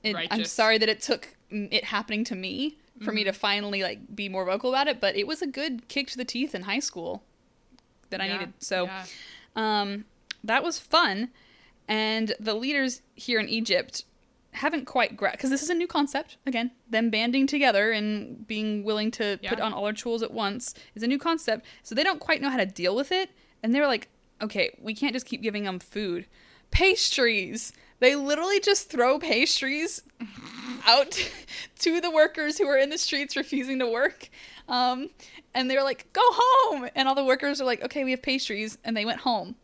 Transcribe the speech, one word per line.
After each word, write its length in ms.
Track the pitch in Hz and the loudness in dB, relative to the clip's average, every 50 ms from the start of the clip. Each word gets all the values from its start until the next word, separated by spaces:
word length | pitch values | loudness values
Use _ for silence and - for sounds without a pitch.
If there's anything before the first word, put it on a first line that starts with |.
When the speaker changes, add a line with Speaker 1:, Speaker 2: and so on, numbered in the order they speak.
| - | -2
Speaker 1:
And 120 | 220 202 | -2 -2
I'm 120 | 170 165 170 | -2 -2 -2
Speaker 2:
Righteous. 220 | 202 220 208 - | -2 -2 -2 -2
Speaker 1:
sorry 260 | - - 220 220 220 220 | 2 4 4 6 6 4
that 100 | 220 220 | 4 2
it 120 | 220 214 | 0 -2
took 360 | - - 247 - - - - _ _ _ | 0 -2 -2 -2 -2 -16 -20 _ _ _
m-, 160 | - 214 202 - | -8 -8 -6 -2
it 140 | - 220 208 | -2 -2 -2
happening 400 | - 220 202 - - 214 208 233 | 0 -4 -4 -2 -2 -2 -2 -2
to 100 | - 240 | -4 -4
me 440 | 185 185 185 190 - 269 302 302 _ _ _ _ 247 | -8 -8 -8 -6 -4 -6 -6 -6 _ _ _ _ -8
for 100 | 214 214 | -6 -4
me 120 | 214 214 208 | -2 0 0
to 60 | 196 | -2
Speaker 2:
Mm-hmm. 80 | 196 - | -2 0
Speaker 1:
finally, 440 | - 202 202 208 208 208 202 196 | 0 0 0 0 -2 -4 -2 -2
like, 320 | 190 175 - 208 - - 202 | -2 -4 -4 -8 -12 -14 -10
be 140 | 196 202 196 | -8 -8 -4
more 160 | 190 190 185 | -4 -4 -2
vocal 260 | 180 190 202 - 247 | 0 -2 0 0 0
about 180 | 254 262 285 302 | 0 2 2 0
it, 120 | 254 - | 0 0
but 160 | - 196 - | 0 0 0
it 100 | 196 202 | 0 -2
was 140 | 208 320 302 | -2 -4 -4
a 40 | 370 | -4
good 420 | 285 254 269 294 320 254 226 - - | -6 -4 -4 -4 -4 -4 -6 -10 -6
kick 200 | - 285 277 - | -6 -4 -4 -4
to 80 | - 247 | -6 -8
the 60 | 254 | -8
teeth 300 | 247 - 240 269 302 - | -6 -4 -4 -4 -4 -4
in 80 | 185 | -8
high 160 | 185 202 202 262 | -4 -4 -4 -2
school 420 | 294 - - 180 170 175 180 202 _ _ _ _ _ _ _ _ _ _ _ _ _ _ _ _ _ _ | -4 -4 -8 -8 -8 -8 -8 -8 _ _ _ _ _ _ _ _ _ _ _ _ _ _ _ _ _ _
that 100 | 196 190 | -8 -6
I 60 | 196 | -4
Speaker 2:
Yeah. 60 | 196 196 | -4 -4
Speaker 1:
needed. 180 | 190 185 185 - _ | -6 -6 -10 -12 _
So, 260 | - - 196 185 180 | -6 -4 -2 -2 -2
Speaker 2:
Yeah. 200 | 185 190 190 185 180 - - - - - - - _ _ | -2 -4 -8 -10 -12 -16 -18 -18 -20 -20 -20 -20 _ _
Speaker 1:
um, 480 | 220 220 214 214 208 202 202 202 208 214 _ _ _ _ _ - _ - | -2 0 2 2 0 0 -2 -4 -8 -10 _ _ _ _ _ -16 _ -2
that 180 | 214 226 269 | 0 0 2
was 160 | 302 349 320 - | 2 0 -4 -6
fun, 520 | - - - 330 349 - 214 202 233 247 _ _ _ _ _ _ - _ _ _ _ - | -4 2 4 4 4 4 2 -2 -4 -6 _ _ _ _ _ _ -20 _ _ _ _ -4
and 460 | 214 214 220 214 220 220 220 208 - - | -2 0 0 0 0 0 0 -2 -4 -4
the 140 | 214 226 208 | -2 -4 -2
leaders 480 | 220 247 269 294 285 269 254 247 - _ _ _ | -2 -2 -2 0 0 0 0 -2 -6 _ _ _
here 240 | - - - 240 220 | -14 -4 0 0 0
in 80 | 208 - | 0 0
Egypt 560 | - 226 226 - 190 - - - - - - _ _ _ _ _ _ _ _ _ | -2 -2 0 2 2 0 0 -2 -10 -12 -12 _ _ _ _ _ _ _ _ _
haven't 320 | - - - 302 330 294 - | -10 -2 -2 0 0 -2 -6
quite 320 | - - 254 226 - 220 | -2 2 2 2 2 0
gra-, 200 | - 202 - - | -2 -2 -2 -2
'cause 140 | - - 262 | -2 -2 -2
this 120 | 269 269 | -2 -2
is 80 | 294 311 | 0 -2
a 40 | 349 | 0
new 120 | 330 349 | 0 -2
concept, 500 | 349 - 311 285 277 - 277 320 - - _ _ | 0 0 0 0 0 -2 -6 -6 -6 -16 _ _
again, 280 | 277 247 226 240 247 - _ _ - | -4 -2 -2 -4 -4 -6 _ _ -2
them 200 | 226 220 233 233 | 0 2 2 2
banding 360 | 214 214 226 240 247 269 269 | 2 2 0 2 4 4 2
together 460 | 269 302 294 285 254 214 196 208 226 | 4 4 4 4 6 6 6 4 4
and 540 | 226 214 208 214 214 208 202 - - - 220 - | 2 0 0 -2 -2 -4 -6 -8 -12 -16 -10 -8
being 340 | 220 214 214 214 208 208 | -6 -4 -2 -2 -2 -2
willing 280 | 196 214 214 214 214 220 | -2 -2 -2 0 0 -2
to 260 | 233 - 226 208 196 190 - | -2 -2 -2 -2 -2 -4 -4
put 120 | 190 233 220 | -6 -2 -2
Speaker 2:
Yeah. 60 | - | -2
Speaker 1:
on 80 | 220 | -2
all 140 | 202 - 202 | -2 -2 -4
our 60 | 208 | -4
tools 300 | 214 - - 240 233 233 | -4 -4 -4 -4 -4 -2
at 100 | 226 - | -4 -4
once 420 | - 226 214 196 202 254 - - - - - - _ | -4 -4 -4 -2 -4 -4 -6 -8 -8 -10 -20 -20 _
is 80 | 208 | -4
a 40 | 226 | -2
new 120 | 240 277 277 | 0 0 0
concept, 460 | - 339 330 311 - - 220 226 - - - - _ | 0 0 0 0 0 -2 -2 -4 -4 -18 -20 -20 _
so 100 | - 220 | -6 -2
they 80 | 240 | 0
don't 160 | 320 392 370 311 | 0 0 0 -2
quite 200 | - - 320 311 | 0 -2 -2 0
know 100 | 277 277 | 0 -2
how 60 | 262 | 0
to 100 | 247 196 | 0 0
deal 300 | 190 190 - 175 180 202 | -2 -2 -2 0 0 0
with 160 | 240 285 - | 0 0 0
it, 180 | 359 370 381 370 _ _ _ _ _ _ | 0 -2 -2 -4 _ _ _ _ _ _
and 100 | - 220 240 | 0 2 4
they're 120 | 285 294 | 4 4
like, 220 | 277 247 - - _ _ _ _ _ _ _ | 2 2 0 -4 _ _ _ _ _ _ _
"Okay, 320 | 214 214 - 202 175 - - - | -8 -4 0 0 0 0 -2 -8
we 120 | - 214 220 | -8 -8 -4
can't 180 | 214 277 285 | -2 -2 -2
just 140 | 240 254 247 | -2 -4 -6
keep 140 | - 247 - | -6 -10 -6
giving 220 | 220 220 202 208 208 | -6 -4 -4 -4 -6
them 140 | 196 185 180 | -6 -6 -8
food." 480 | - - - 208 214 190 170 175 185 _ _ - - - - - _ _ | -12 -8 -6 -4 -4 -4 -4 -6 -8 _ _ -20 -20 -20 -20 -20 _ _
Pastries! 1000 | - - 349 381 - - - - - 277 247 233 220 202 185 - - 220 - - - _ - - _ _ | 2 4 4 6 4 4 2 0 2 4 4 4 4 2 -2 -4 -6 -8 -8 -10 -14 _ -20 -20 _ _
They 160 | 247 254 285 | 6 6 6
literally 420 | 285 277 277 294 302 339 381 403 392 | 6 2 0 0 0 2 2 2 2
just 280 | 403 403 403 403 - - | 4 4 2 2 0 -4
throw 280 | - 254 240 254 277 294 | 0 2 4 4 4 2
pastries 840 | - 320 220 233 269 - - - 277 262 277 302 320 349 - - - - _ _ | 2 0 2 4 4 4 2 0 0 -2 -2 -2 -4 -4 -6 -8 -12 -16 _ _
<laughs> 680 | 233 208 - - - - 233 240 - 254 247 - - | -16 -16 -14 -18 -18 -16 -16 -14 -12 -12 -12 0 4
out 340 | 226 233 277 - - - 370 370 - - - - - | 6 6 6 6 2 0 -4 -4 -4 -6 -14 -16 -14
<laughs> 280 | - - - - _ - | -12 -12 -12 -14 _ -2
to 200 | - 339 320 349 | 0 0 2 2
the 100 | 339 349 | 0 2
workers 460 | 320 311 302 - - 330 302 294 302 - | 6 6 6 6 4 -2 -4 -2 0 0
who 80 | 403 | 2
are 120 | 277 285 269 | 4 4 4
in 100 | 277 285 | 4 2
the 60 | 311 330 | 0 -2
streets 380 | - - 311 277 285 269 - | -2 -2 0 -2 -2 -2 -4
refusing 420 | 277 262 - 277 277 254 262 269 262 | -4 -4 -2 -2 -4 -2 -2 -2 -2
to 80 | 254 | 0
work, 440 | 233 226 233 277 370 - - - - - - - - - - - - | 0 0 0 0 0 -2 -6 -20 -20 -20 -20 -20 -20 -20 -20 -8 -2
um, 420 | 247 247 247 254 254 254 285 - _ _ - - - - _ _ - | 0 2 2 2 0 -2 -6 -12 _ _ -20 -20 -20 -20 _ _ -2
and 160 | 262 254 254 | -2 0 2
they're 140 | 269 277 269 | 2 2 2
like, 260 | 277 254 - - _ | 2 -2 -4 -8 _
"Go 100 | _ 370 480 | _ 6 6
home!" 640 | 494 - - 466 508 523 539 - - - 277 247 240 - | 6 6 6 6 6 8 6 6 4 2 -2 -4 -4 0
And 100 | 285 262 | 2 2
all 80 | 262 269 | 2 2
the 100 | 277 277 | 2 4
workers 360 | 262 254 262 - 285 285 277 | 4 2 4 2 -2 -2 0
are 40 | 269 | 0
like, 160 | 254 240 - - | -2 0 -2 -4
"Okay, 180 | 254 - 294 | -6 -4 -2
we 80 | 269 254 | -2 -2
have 100 | 254 254 | -2 -2
pastries," 560 | - 277 262 262 - - 220 202 214 220 - - _ | 0 0 0 0 -2 -4 -6 -6 -6 -8 -10 -10 _
and 120 | 226 226 | -4 -4
they 80 | 220 208 | -2 -2
went 160 | 226 226 - | -4 -4 -2
home. 360 | - 262 240 302 170 185 226 _ | 0 0 0 0 -2 -8 -14 _